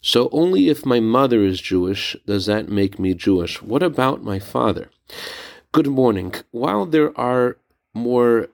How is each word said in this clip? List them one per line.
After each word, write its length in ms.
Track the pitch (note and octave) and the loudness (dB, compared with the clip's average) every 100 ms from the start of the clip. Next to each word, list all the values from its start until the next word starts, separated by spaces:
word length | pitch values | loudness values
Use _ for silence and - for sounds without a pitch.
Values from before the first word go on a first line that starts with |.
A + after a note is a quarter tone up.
So 280 | - A#2 B2+ | 0 0 2
only 380 | D3+ F3 F#3 F3+ | 0 0 4 2
if 140 | C#3+ | 2
my 160 | C3+ A#2+ | 0 2
mother 440 | A2+ A#2+ C3+ A#2 | 4 2 4 4
is 180 | G2 F2+ | 2 0
Jewish 540 | - F2+ F2+ G2+ - - - | -2 0 0 -4 -6 -10 -4
does 220 | G2+ F#2+ | -4 0
that 220 | G#2 - | -2 -2
make 280 | G#2 G2 F#2+ | 0 0 0
me 160 | F#2+ | -2
Jewish. 480 | F2 - F#2+ E2+ - | 0 2 2 2 -8
What 220 | - B2 | -4 0
about 400 | F3 C#3+ C3 C#3 | 0 0 -2 -2
my 160 | G#2+ F#2+ | -6 -8
father? 500 | - B2+ A#2+ F2 - _ _ - - - - - _ | -6 -2 0 -2 -8 _ _ -16 -14 -14 -18 -20 _
Good 160 | - D3 | 0 2
morning. 460 | C3+ B2+ G2+ F2+ - - | 2 2 2 -4 -10 -12
While 380 | A#2+ C#3 G#3 F#3 | -6 -2 -2 0
there 300 | D#3 D3 D3 | 0 0 -2
are 380 | B2 B2+ B2 B2 _ _ _ | -2 0 0 -4 _ _ _
more 540 | A2 A#2+ B2 A#2+ A#2 G2 | -8 -2 2 4 2 0